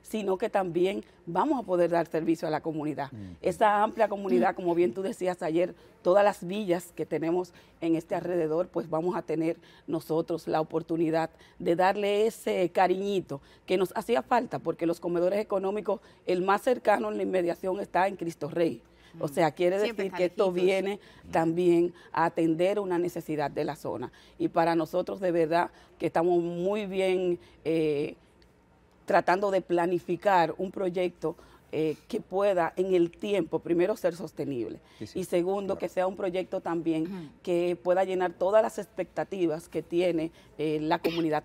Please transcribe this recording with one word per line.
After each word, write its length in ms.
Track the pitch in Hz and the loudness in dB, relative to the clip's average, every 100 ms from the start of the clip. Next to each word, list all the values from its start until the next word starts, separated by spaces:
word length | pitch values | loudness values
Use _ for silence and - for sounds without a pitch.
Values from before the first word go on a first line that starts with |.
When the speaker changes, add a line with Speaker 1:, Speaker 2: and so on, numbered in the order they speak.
Speaker 1:
sino 360 | - 220 196 381 | -10 -4 -2 -2
que 120 | - | 0
también 560 | 208 185 165 180 208 - - - | 0 0 0 0 -2 -8 -16 -4
vamos 320 | 180 254 277 | 0 0 0
a 80 | 196 | 0
poder 240 | 180 170 | 2 4
dar 140 | 170 156 | 2 0
servicio 420 | 160 160 160 165 | -2 0 -2 -2
a 20 | |
la 80 | 160 | -2
comunidad. 540 | 165 156 151 135 135 | -4 -4 -4 -6 -8
Speaker 2:
Ujú. 80 | 107 95 85 | -10 -14 -4
Speaker 1:
Esa 400 | - 180 214 202 | -2 2 4 4
amplia 280 | 214 - 208 | 2 2 0
comunidad, 460 | 202 196 185 180 185 | 0 0 2 2 0
como 200 | 180 170 | 0 2
bien 180 | 175 | 2
tú 80 | 180 | 0
decías 380 | 190 226 185 180 | -6 -4 -4 -4
ayer, 320 | 175 160 180 170 - - | -2 0 0 -4 -20 -2
todas 240 | 180 196 202 | 4 6 6
las 200 | 190 175 | 2 -4
villas 460 | 202 202 170 - - | -4 -2 -2 -4 -10
que 80 | 156 | -4
tenemos 480 | 156 170 175 180 - - - | -2 0 -2 -2 -10 -20 -6
en 160 | 165 165 | -2 -2
este 180 | - | -2
alrededor, 540 | 185 170 180 156 156 185 | -4 -2 -2 0 0 -2
pues 220 | 170 165 | -4 -4
vamos 260 | 160 175 170 | -2 -2 -4
a 60 | |
tener 340 | - 156 160 175 - - - | -4 -2 -2 -4 -10 -18 -8
nosotros 640 | 160 - 160 170 165 175 | -6 -2 -2 -2 -4 -2
la 100 | 160 | -2
oportunidad 680 | 160 160 165 165 160 160 160 - - - | 0 -4 -2 0 2 0 -2 -8 -20 -6
de 180 | 180 170 | 0 4
darle 500 | 185 202 202 202 220 | 4 2 0 2 0
ese 420 | - - 202 175 | -2 -2 0 2
cariñito 680 | - 180 190 202 196 160 139 - - - | 4 2 2 0 -2 -4 -8 -14 -12 -2
que 120 | 185 | 0
nos 160 | 185 - | 0 -2
hacía 260 | 208 240 | -2 0
falta, 380 | - 240 247 - | 2 0 0 -4
porque 260 | 165 156 165 | -4 -2 -2
los 140 | 165 | -2
comedores 400 | 175 170 180 202 | -2 0 0 0
económicos, 600 | 214 196 190 208 208 196 - - - | -2 -2 -2 -4 -2 -4 -6 -10 -2
el 160 | 185 | 0
más 200 | 190 202 | 2 2
cercano 480 | - 247 - 208 214 | 2 0 2 2 0
en 60 | 208 | -4
la 80 | |
inmediación 560 | 196 185 170 - 190 190 | -2 0 -2 -2 -4 -4
está 300 | 202 175 190 | -2 0 0
en 80 | 190 | -2
Cristo 320 | 170 165 143 | -8 -8 -6
Rey. 320 | 170 165 117 - _ - 165 | 0 0 -2 -14 _ -20 -8
O 100 | 156 | -4
Speaker 3:
Mm. 20 | |
Speaker 1:
sea, 220 | 160 160 | 2 0
quiere 280 | 143 175 190 | 2 0 2
Speaker 3:
Siempre 240 | 220 208 | 0 -2
Speaker 1:
decir 20 | 196 | -4
Speaker 3:
está 100 | 180 | 0
Speaker 1:
que 80 | 180 | 0
esto 260 | 175 196 | 2 0
Speaker 3:
lejitos. 140 | 180 185 | 2 2
Speaker 1:
viene 340 | 190 196 202 - - - | 2 0 -6 -10 -20 -4
también 600 | 170 165 170 175 170 175 - - | 0 0 2 4 4 2 -2 -8
a 140 | - 165 | -2 0
atender 560 | 170 165 160 180 208 | 2 0 2 0 0
una 180 | 190 170 | -2 -2
necesidad 500 | 175 170 160 151 143 | -2 -4 -6 -4 -4
de 140 | - | -4
la 140 | 147 143 | -6 -6
zona. 340 | 135 104 127 - - - | -8 -8 -10 -14 -16 -6
Y 120 | 160 | -2
para 260 | 170 165 165 | 2 2 2
nosotros, 460 | 160 180 180 196 | 0 -2 -4 -4
de 100 | 185 | 0
verdad, 380 | 170 156 170 175 - - - | 2 2 2 0 -6 -20 -8
que 100 | 165 | -2
estamos 360 | 175 175 175 | 0 2 2
muy 420 | 170 175 180 214 196 | 0 -2 -2 -2 -4
bien, 540 | 190 190 185 180 175 - - | -2 0 2 0 -4 -8 -10
eh, 540 | - 165 156 143 156 254 _ _ _ _ _ _ _ _ - | -2 0 0 0 -4 -8 _ _ _ _ _ _ _ _ 0
tratando 460 | 170 170 180 202 | 2 4 2 2
de 100 | 190 | 0
planificar 920 | 175 175 170 175 - 175 202 190 160 156 | 2 0 2 0 -2 -2 4 4 4 0
un 120 | 185 | -6
proyecto, 680 | 208 190 180 180 175 160 165 - - _ | -4 -4 -2 -2 -2 -8 -8 -16 -20 _
eh, 260 | 135 156 147 - | -2 -2 -4 -6
que 140 | 214 | -8
pueda 500 | - 185 202 180 165 - | -4 0 2 2 0 0
en 160 | 190 | 2
el 180 | 180 170 | 2 2
tiempo, 480 | - 208 202 160 160 | -2 -2 -2 0 -4
primero, 380 | 156 170 190 214 | -2 0 0 0
ser 180 | 180 165 | -2 -4
sostenible 640 | 160 - 139 131 107 - - - | -10 -8 -6 -6 -6 -10 -18 -16
Speaker 2:
Sí, 100 | 107 | -10
sí, 120 | - | -8
Speaker 1:
y 40 | 180 | -2
segundo, 480 | 180 175 202 190 | 0 0 -2 -4
Speaker 2:
claro. 60 | 190 | -4
Speaker 1:
que 100 | 180 | -4
sea 180 | - 185 | -2 -2
un 80 | 196 | -2
proyecto 460 | 202 185 180 190 | -4 -4 -4 -6
también 420 | 180 170 165 160 | -4 -2 0 0
Speaker 3:
Ujú. 100 | 165 190 151 - | -2 -6 -12 -10
Speaker 1:
que 340 | - 175 175 175 | -2 0 2 0
pueda 220 | 180 180 190 | 2 2 2
llenar 260 | 185 180 | 0 -2
todas 320 | 175 185 214 | 0 4 4
las 140 | 226 220 | 4 -2
expectativas 880 | 196 - 180 - 151 202 170 156 - | -10 -8 -6 -6 -4 0 0 -2 -6
que 140 | 165 | -8
tiene, 500 | 156 170 180 165 165 - - - | -2 0 2 0 -2 -8 -16 -4
eh, 220 | 156 151 | -2 0
la 200 | 156 170 | 0 0
comunidad 440 | 165 170 160 151 | 0 0 0 0